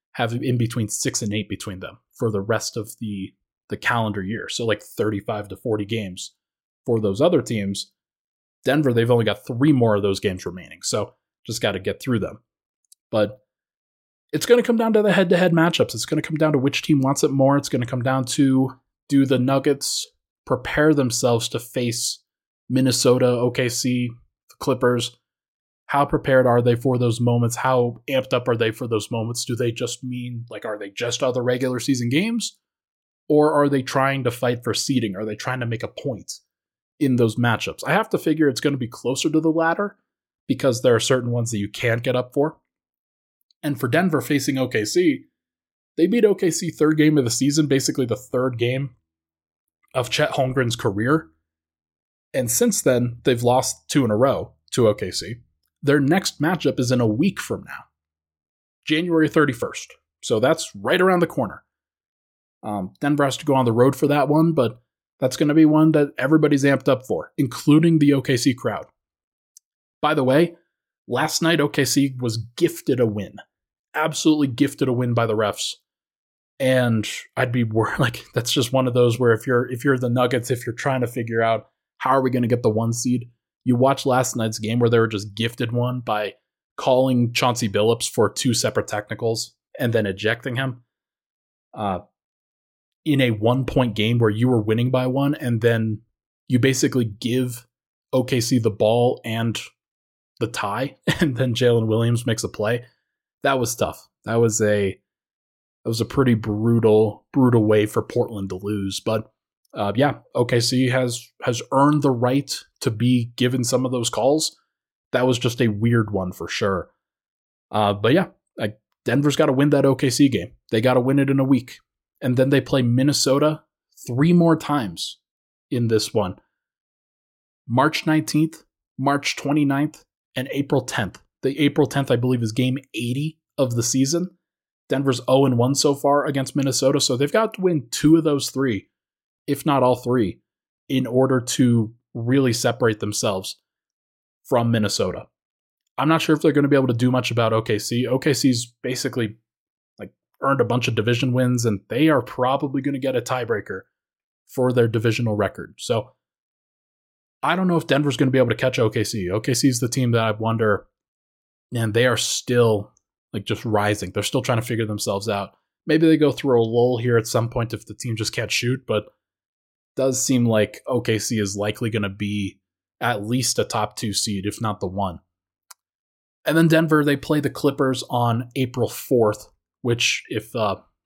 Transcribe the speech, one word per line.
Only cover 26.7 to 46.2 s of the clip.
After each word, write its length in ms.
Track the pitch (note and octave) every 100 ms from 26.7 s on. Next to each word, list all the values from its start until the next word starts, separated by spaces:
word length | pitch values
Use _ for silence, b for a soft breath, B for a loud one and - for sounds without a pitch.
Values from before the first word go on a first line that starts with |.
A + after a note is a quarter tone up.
| A#2+
for 220 | C3+ B2
those 240 | B2 A2+
moments? 360 | A#2+ A#2+ A#2 -
How 440 | C3 B2+ A#2+ A#2 -
amped 240 | C3 B2+
up 140 | B2 A#2+
are 100 | A2+
they 140 | A2+
for 160 | G#2+ A#2
those 240 | A2 -
moments? 340 | A2+ A2+ A#2+ -
Do 100 | A#2
they 160 | A#2+
just 320 | - B2 -
mean, 420 | B2+ B2 B2 A#2 A#2
like, 160 | G#2+ A2+
are 120 | G#2+
they 120 | G2+
just 320 | - A#2+ A#2
other 220 | C3 B2
regular 360 | A#2+ B2 B2+ B2
season 300 | C3 B2+ A#2+
games? 480 | C#3+ A3 A#3 - - _ _ _ _ _ _ -
Or 240 | D3+ D3+
are 160 | D3 C#3+
they 140 | C3+
trying 400 | B2+ C#3 C3+ C3+
to 80 | B2
fight 320 | A#2+ B2 A#2+
for 100 | A#2+
seeding? 420 | G#2 - C3 A2 F#2
Are 100 | G#2+
they 100 | G#2
trying 240 | - B2+
to 80 | A#2
make 160 | A#2
a 40 | B2
point 440 | - C#3+ G#2 - - _ _ _ _ _ _
in 180 | C#3+ B2
those 180 | A2+ A2+
matchups? 480 | A#2+ A2 - - B2+
I 80 |
have 160 | F3+ A3
to 80 | -
figure 320 | E3 D#3 D3
it's 120 | B2+
gonna 160 | D3 C#3
be 100 | A#2+
closer 420 | - A#2+ B2+ D#3+
to 100 | D#3
the 120 | D#3+
latter, 460 | D#3+ E3 E3+ G3+ - _ _ _ _ -
because 340 | B2 C#3 A#2
there 140 | B2+ A#2
are 40 |
certain 320 | - B2+ A#2+
ones 200 | A#2+ A2+
that 80 | A2
you 100 | G2+
can't 340 | - A#2+ A#2
get 120 | B2 B2
up 180 | B2
for. 240 | C#3 D3+ - _ _ _ _ _ _ _ _ _ _
And 160 | D3+ B2+
for 80 | B2+
Denver 340 | D3+ F#3 D3+
facing 380 | - C#3+ D3 C3
O 80 | B2+
K 180 | A2+ G#2+
C, 400 | F3+ F3 B2+ - _ _ _ _ _ _ -
they 80 | F3+
beat 200 | A#3+